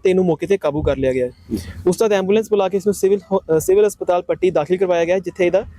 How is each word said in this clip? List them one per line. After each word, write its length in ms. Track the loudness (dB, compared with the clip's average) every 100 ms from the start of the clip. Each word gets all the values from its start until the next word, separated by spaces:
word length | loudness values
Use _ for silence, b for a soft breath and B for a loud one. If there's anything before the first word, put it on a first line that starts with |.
ਤੇ 60 | 0
ਇਹਨੂੰ 140 | 2
ਮੌਕੇ 220 | 2 0 -2
ਤੇ 100 | -2
ਕਾਬੂ 260 | 0 -2
ਕਰ 140 | -2 0
ਲਿਆ 160 | 0
ਗਿਆ। 180 | 0 -2 -6 -8 -8 B B -2
ਉਸ 100 | 0
ਤੋਂ 120 | 2
ਬਾਅਦ 40 |
ਐਂਬੂਲੈਂਸ 380 | 2 2 0 2
ਬੁਲਾ 180 | 0 0
ਕੇ 80 | 0
ਇਸ 100 | -2
ਨੂੰ 80 |
ਸਿਵਲ 240 | 0 0 0 0
ਹੋ-, 240 | -4 0 0
ਅ, 20 |
ਸਿਵਲ 280 | 2 2 2
ਹਸਪਤਾਲ 360 | 0 -2 -2
ਪੱਟੀ 280 | -2 -2 0
ਦਾਖਲ 260 | 0 -2 -2
ਕਰਵਾਇਆ 280 | 0 0
ਗਿਆ, 140 | 0 -2
ਜਿੱਥੇ 280 | -4 -2 0
ਇਹਦਾ 180 | 0 -2